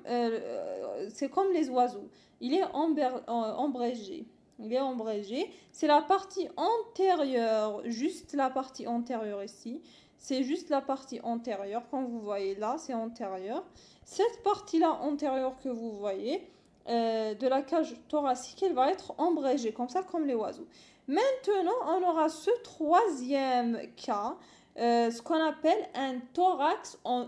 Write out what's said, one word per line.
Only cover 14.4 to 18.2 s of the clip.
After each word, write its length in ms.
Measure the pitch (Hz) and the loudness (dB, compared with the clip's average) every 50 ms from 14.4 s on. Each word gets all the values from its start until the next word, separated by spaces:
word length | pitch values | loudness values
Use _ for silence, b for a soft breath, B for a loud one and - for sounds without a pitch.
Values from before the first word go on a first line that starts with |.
| - | 0
partie-là 560 | 403 415 - - - - 320 339 320 294 - | 0 0 0 -2 0 2 4 4 4 4 2
antérieure 540 | 240 294 294 285 302 277 262 262 262 262 262 262 | -2 -2 -2 -2 0 0 0 0 0 -2 -4 -4
que 80 | - 269 | -6 -6
vous 220 | 240 226 233 226 | -4 -4 -6 -8
voyez, 560 | 214 202 202 208 196 196 202 240 302 381 B B B B B B B _ - - | -6 -6 -4 -4 -4 -2 -2 -2 -2 -4 B B B B B B B _ -6 -2
euh, 460 | 233 233 226 226 226 220 220 214 208 | 0 2 2 2 0 0 0 -2 -2
de 120 | 208 262 254 | 0 0 2
la 140 | 262 269 | 2 2
cage 340 | 269 - 339 339 311 - - - - - | 2 2 2 2 2 0 -4 -10 -8 -2
thoracique, 560 | 302 302 | 0 2